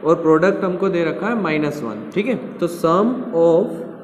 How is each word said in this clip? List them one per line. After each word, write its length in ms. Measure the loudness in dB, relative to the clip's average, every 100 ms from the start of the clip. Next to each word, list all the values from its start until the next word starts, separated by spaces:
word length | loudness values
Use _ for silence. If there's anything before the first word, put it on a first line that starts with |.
और 100 | 2
product 500 | 2 4 4 4 2
हमको 240 | -2 -2 -2
दे 160 | 0
रखा 240 | -2 -2 -4
है 120 | -2
माइनस 380 | 0 0 -2 -4
वन। 180 | -8 -8 -6
ठीक 120 | -4 -2
है, 80 | -4 -6 -4
तो 80 | -4
sum 440 | -2 2 2 2 -2 -4 2
of 340 | 4 4 2 -4 -12 -14